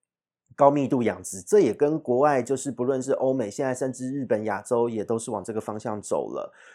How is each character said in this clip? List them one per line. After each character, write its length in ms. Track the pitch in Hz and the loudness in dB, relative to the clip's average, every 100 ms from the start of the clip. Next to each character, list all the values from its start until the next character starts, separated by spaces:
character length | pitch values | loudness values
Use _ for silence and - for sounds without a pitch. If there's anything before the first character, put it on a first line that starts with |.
| _ _ _ _ _ | _ _ _ _ _
高 160 | - 139 | 4 6
密 160 | 147 131 | 6 2
度 160 | 135 | 0
养 200 | 110 92 | 0 -2
殖， 180 | - 95 | -8 -12
这 200 | - 208 | 2 4
也 120 | 139 | 4
跟 260 | 101 143 156 | 2 0 0
国 200 | 127 123 | 0 2
外 240 | 147 135 | 4 2
就 120 | 117 | 0
是 160 | 131 143 | -4 -4
不 140 | 123 | -2
论 180 | 127 131 | -2 -2
是 100 | 127 | -2
欧 200 | 127 131 | 0 2
美， 180 | 131 104 | 0 -2
现 140 | 120 | -2
在 100 | 135 | -4
甚 160 | 123 135 | -2 -4
至 220 | 123 131 | -4 -8
日 140 | 139 123 | -6 -2
本、 180 | 110 | 0
亚 160 | 107 98 | 0 -4
洲 300 | - 117 120 | -2 0 0
也 120 | 110 | -2
都 160 | 98 113 | -2 -4
是 120 | 127 | -4
往 120 | 107 | -6
这 120 | 90 | -6
个 60 | 110 | -6
方 200 | - 107 | -6 -8
向 180 | 117 107 | -8 -8
走 260 | - 78 55 | -4 -4 -4
了， 240 | 65 - - - | -8 -10 -14 -20